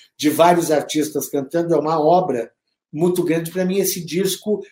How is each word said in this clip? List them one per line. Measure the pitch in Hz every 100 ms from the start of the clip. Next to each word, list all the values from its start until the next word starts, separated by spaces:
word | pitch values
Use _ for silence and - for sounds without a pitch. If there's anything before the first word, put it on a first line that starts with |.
| _ _
de | 151
vários | 143 170 175 143
artistas | 147 - 151 147 147 -
cantando, | 143 135 170 170
é | 160
uma | 151 165
obra | 151 175 - 127 113 _ _ _ _
muito | 151 180 180
grande. | 147 165 165
Pra | 185
mim, | 185 196
esse | 185 185
disco, | 156 156 190 - 214 202 -